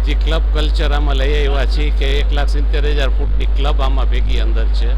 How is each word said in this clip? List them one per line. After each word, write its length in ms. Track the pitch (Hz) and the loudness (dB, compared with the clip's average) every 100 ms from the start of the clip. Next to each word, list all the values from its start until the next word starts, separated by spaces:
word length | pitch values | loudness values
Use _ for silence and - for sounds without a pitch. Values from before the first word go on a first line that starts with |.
જે 100 | 151 | -2
ક્લબ 280 | 151 151 160 151 | -2 0 0 0
કલ્ચર 380 | 151 151 151 151 | 0 0 0 0
આમાં 240 | 147 147 139 | 0 0 0
લઈ 300 | 135 147 151 | 0 0 0
આવ્યા 180 | 139 120 | 0 0
છીએ 240 | 151 151 | 0 0
કે 140 | 151 | 0
એક 280 | 139 143 143 | 0 0 0
લાખ 140 | 147 147 | 0 0
સિત્તેર 400 | 147 147 147 147 | 0 0 0 0
હજાર 220 | 147 135 | 0 0
ફૂટની 360 | - 143 - | 0 0 0
ક્લબ 380 | - - 143 147 | 0 0 0 0
આમાં 280 | 135 135 123 | 0 0 0
ભેગી 300 | 123 - - | 0 0 0
અંદર 240 | 110 107 | 0 0
છે. 300 | 107 101 117 | 0 0 0